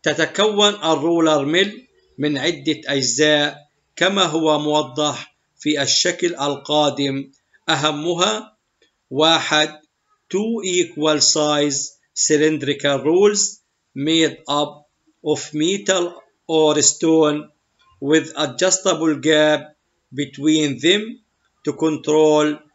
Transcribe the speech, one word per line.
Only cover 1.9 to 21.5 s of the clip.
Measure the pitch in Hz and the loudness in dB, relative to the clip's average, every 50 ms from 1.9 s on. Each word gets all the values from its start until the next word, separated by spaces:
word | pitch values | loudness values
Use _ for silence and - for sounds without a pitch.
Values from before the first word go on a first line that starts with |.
| _ _ _ _ _ - | _ _ _ _ _ -6
من | 143 151 147 135 | -4 -4 -2 -2
عدة | 135 165 165 143 139 156 151 151 - | -2 -4 -4 -4 -4 -4 -4 -4 -4
أجزاء | 135 143 139 127 120 104 143 151 151 151 147 147 147 143 - - _ _ _ _ _ _ | -4 -4 -2 -2 -2 0 2 2 2 4 2 0 -2 -6 -10 -20 _ _ _ _ _ _
كما | - 170 190 202 196 | -2 0 0 2 0
هو | 185 165 151 165 160 156 151 151 | 0 0 0 0 2 2 2 2
موضح | 151 147 147 151 151 131 131 151 151 147 135 131 - - _ _ _ _ _ _ | 0 0 0 0 -2 -2 -4 -4 -4 -2 -4 -6 -14 -18 _ _ _ _ _ _
في | - 151 151 143 | -4 -2 -2 -2
الشكل | 139 131 - - - 180 175 175 180 170 170 | 0 0 0 0 0 -2 -2 -2 -2 -4 -2
القادم، | - 139 147 143 139 - - 151 151 151 143 127 135 143 139 135 135 135 - _ _ _ _ _ _ _ - | -2 -4 -4 -4 -6 -4 0 0 2 2 2 0 -2 -4 -2 -2 -4 -8 -10 _ _ _ _ _ _ _ -4
أهمها: | 160 143 147 156 151 147 151 175 170 170 180 208 214 214 254 - _ _ _ _ _ _ _ _ _ _ _ _ | -2 0 0 -2 -2 -2 -4 -4 -2 0 -2 -2 -2 -6 -10 -14 _ _ _ _ _ _ _ _ _ _ _ _
واحد، | 131 139 156 160 165 151 - - 151 151 156 156 - - _ _ _ _ _ _ _ _ _ _ | -2 0 2 2 2 2 0 0 0 0 0 0 -4 -16 _ _ _ _ _ _ _ _ _ _
two | - 190 214 226 233 220 180 | -4 -4 -2 -2 -4 -4 -4
equal | 190 175 180 160 - - 147 151 156 156 147 | -2 0 0 -2 -2 -4 -2 0 0 2 2
size | 139 - - 156 151 151 147 147 147 147 135 135 - - _ _ _ _ _ - - | 2 0 2 2 0 2 2 2 0 0 -2 -4 -8 -10 _ _ _ _ _ -4 0
cylindrical | - 156 143 151 160 156 143 135 135 143 143 - 143 139 131 - 151 | 2 2 4 4 2 0 0 -4 -4 -4 -2 -2 -2 -2 0 0 2
rolls | 170 180 202 208 208 202 - - - _ _ _ _ _ _ _ _ | 2 4 4 4 4 2 -2 -4 -6 _ _ _ _ _ _ _ _
made | 135 139 156 165 165 160 147 - - _ - 143 147 | -6 -4 0 2 2 2 0 -2 -6 _ -4 -2 -2
up | 147 143 - - _ _ _ _ _ _ _ _ - 151 | -2 -4 -6 -18 _ _ _ _ _ _ _ _ -4 -4
of | 151 - - - 151 151 | -4 -4 -4 -8 -4 -2
metal | 151 175 196 196 202 196 190 180 175 175 175 - - _ _ _ _ - 160 156 | -2 -2 -2 -4 -2 -2 -2 -2 -2 -4 -8 -14 -20 _ _ _ _ -2 0 2
or | 156 151 151 151 143 - | 4 4 4 4 2 2
stone | - - - 160 160 160 156 151 147 151 147 - _ _ _ _ _ _ _ _ _ _ 139 139 | 0 0 2 4 4 4 4 2 0 -2 -8 -12 _ _ _ _ _ _ _ _ _ _ 0 2
with | 156 160 147 151 - 143 156 | 2 2 2 -2 -6 -6 -6
adjustable | 139 123 123 180 190 185 - - 190 170 151 160 160 151 135 127 160 | -4 -2 -2 0 0 0 0 0 -2 -2 0 0 -2 -2 0 0 2
gap | 156 151 151 151 151 147 143 - _ _ _ _ _ _ _ _ 127 135 | 4 4 4 2 2 0 -4 -12 _ _ _ _ _ _ _ _ -8 -8
between | 143 - - 135 139 156 156 156 151 143 135 117 131 | -8 -8 -8 -2 0 0 2 2 0 -2 -4 -2 0
them | 165 190 214 214 226 233 - _ _ _ _ _ _ | 2 2 2 0 -6 -12 -16 _ _ _ _ _ _